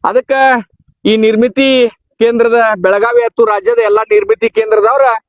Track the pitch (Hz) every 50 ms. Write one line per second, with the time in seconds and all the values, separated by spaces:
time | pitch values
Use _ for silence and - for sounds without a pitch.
0 | - 160 202 254 - - 269 269 269 269 254 233 196 _ _ _ _ _ _ _
1 | - 196 220 220 220 220 214 214 240 247 190 269 269 269 262 254 240 226 _ _
2 | _ _ _ _ 226 233 233 226 233 233 226 233 226 220 214 190 175 185 202 202
3 | 220 233 240 240 233 233 _ - 233 214 208 202 190 220 240 233 220 208 208 214
4 | 220 _ 214 208 202 202 220 _ 226 226 _ 214 220 214 220 220 202 220 262 277
5 | 269 247 226 220 _